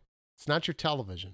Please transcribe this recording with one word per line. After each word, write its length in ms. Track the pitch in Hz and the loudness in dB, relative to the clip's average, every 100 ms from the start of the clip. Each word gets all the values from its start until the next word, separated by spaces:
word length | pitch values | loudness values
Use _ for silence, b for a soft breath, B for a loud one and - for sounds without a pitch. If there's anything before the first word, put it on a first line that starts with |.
| - _ _ - | -14 _ _ -6
It's 120 | - | 2
not 200 | 160 175 | 2 2
your 60 | |
television. 600 | - 160 143 101 90 92 | 0 0 0 -2 -6 -8